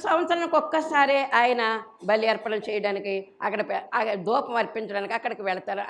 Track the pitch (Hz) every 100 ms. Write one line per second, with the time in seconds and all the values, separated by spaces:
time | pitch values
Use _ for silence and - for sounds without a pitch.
0 | - 330 339 339 330 311 311 320 320 294
1 | 277 277 269 226 247 240 220 220 - -
2 | 185 220 220 208 214 214 214 214 202 196
3 | 202 196 190 - 202 214 208 196 - 240
4 | 220 202 175 262 262 233 214 226 208 202
5 | 196 226 240 220 196 185 202 196